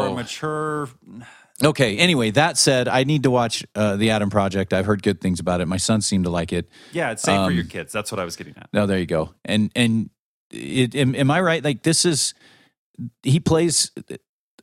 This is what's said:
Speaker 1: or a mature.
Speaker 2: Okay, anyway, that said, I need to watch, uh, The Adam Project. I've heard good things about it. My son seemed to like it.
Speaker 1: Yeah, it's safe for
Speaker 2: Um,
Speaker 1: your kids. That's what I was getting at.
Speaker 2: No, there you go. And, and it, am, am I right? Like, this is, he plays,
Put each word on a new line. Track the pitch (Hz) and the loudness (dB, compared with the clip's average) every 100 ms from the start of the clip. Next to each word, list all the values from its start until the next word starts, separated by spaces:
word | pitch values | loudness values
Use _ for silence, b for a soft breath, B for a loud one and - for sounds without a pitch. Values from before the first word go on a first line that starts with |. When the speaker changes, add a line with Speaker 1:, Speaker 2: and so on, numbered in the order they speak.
Speaker 1:
or | 107 | -2
a | |
mature. | 95 113 - 156 156 156 151 139 - - 104 120 B B - | -4 -8 -8 -6 -4 -4 -6 -8 -12 -20 -20 -20 B B 0
Speaker 2:
Okay, | 147 151 120 104 | 0 4 2 4
anyway, | 180 151 113 | 2 4 2
that | 101 160 143 | 2 2 2
said, | - 135 143 | 2 2 2
I | 127 | 2
need | 135 151 | 2 2
to | 135 | 2
watch, | 123 117 - - - | 2 0 -4 -8 -2
uh, | 107 101 | 0 2
The | 110 | 2
Adam | 107 104 | 2 2
Project. | 104 98 98 92 | 0 0 0 0
I've | 95 95 | 0 0
heard | 104 | 0
good | 104 92 | 0 0
things | 95 87 | -2 -2
about | 85 90 | -2 -2
it. | 85 | -2
My | 92 | -2
son | - 110 | 0 0
seemed | - 98 | 2 0
to | 87 | 0
like | 85 85 | -2 -2
it. | 87 85 B B | -4 -6 B B
Speaker 1:
Yeah, | 170 143 | -6 -4
it's | 113 | -4
safe | - 98 | 0 2
for | |
Speaker 2:
Um, | 95 | 2
Speaker 1:
your | 90 82 | 0 -4
kids. | 92 78 | -10 -8
That's | 107 101 | -8 -6
what | 101 | -6
I | |
was | 87 - | -6 -8
getting | - - | -14 -18
at. | - | -4
Speaker 2:
No, | 101 101 | 0 2
there | 95 | 0
you | 82 | 0
go. | 82 78 - | -2 -4 -8
And, | - 107 104 - | -2 0 0 2
and | 120 113 101 - _ _ _ | 2 0 -4 -10 _ _ _
it, | - 67 110 123 127 | -14 -4 -2 0 0
am, | 131 135 | 0 2
am | 139 | 0
I | 160 | 2
right? | 185 165 | 0 0
Like, | 143 120 | -2 -2
this | - 160 175 | 0 2 2
is, | 143 - b b b b b _ - 120 - | 0 -2 b b b b b _ -14 -14 -6
he | 135 151 | 2 2
plays, | - 160 170 - - - - - _ _ _ _ | 4 2 2 0 -2 -6 -16 -18 _ _ _ _